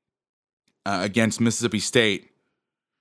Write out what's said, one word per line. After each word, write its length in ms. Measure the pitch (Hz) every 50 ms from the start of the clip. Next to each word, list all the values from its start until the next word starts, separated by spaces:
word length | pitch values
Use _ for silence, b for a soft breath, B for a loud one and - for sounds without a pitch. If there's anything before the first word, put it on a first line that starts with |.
| _ _ _ _ _ _ _ _ _ _ _ _ _ _ _ _ -
uh, 140 | 95 101 90 95
against 380 | 104 95 117 113 110 - -
Mississippi 400 | 113 117 110 - 117 113 - 104
State. 500 | - - - 127 113 107 98 - - _ _ _ _ _ _ _ _ _ _ _ _ _ _ _